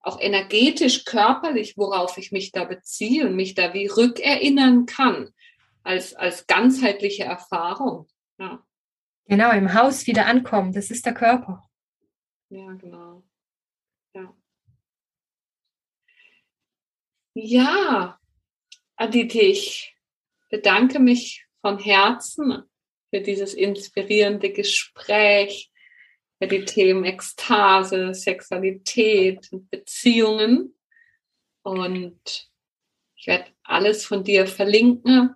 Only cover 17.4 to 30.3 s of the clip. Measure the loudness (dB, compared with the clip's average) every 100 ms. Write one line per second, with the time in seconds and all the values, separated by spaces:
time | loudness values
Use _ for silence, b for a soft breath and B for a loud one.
17.4 | 0 2 4 0 0 -2 -4 -12 _ _
18.4 | _ _ _ -20 _ -8 0 0 0 4
19.4 | 4 4 -4 -12 -16 _ _ _ _ _
20.4 | _ -2 0 2 2 4 4 4 -2 -16
21.4 | _ _ -6 -4 0 2 2 0 -10 -6
22.4 | -4 -4 _ _ _ _ _ -6 -6 -6
23.4 | -8 -4 -4 -4 -8 -10 0 2 2 0
24.4 | -4 -4 -2 -4 -6 -16 -2 2 4 4
25.4 | 2 -6 -16 b b b b b _ _
26.4 | -2 -2 -2 2 2 2 -2 -6 -14 -12
27.4 | -2 2 4 4 2 -4 -4 -4 -6 -6
28.4 | -8 -6 -4 -6 -6 0 2 4 2 -2
29.4 | -14 -18 _ -16 -14 0 2 4 2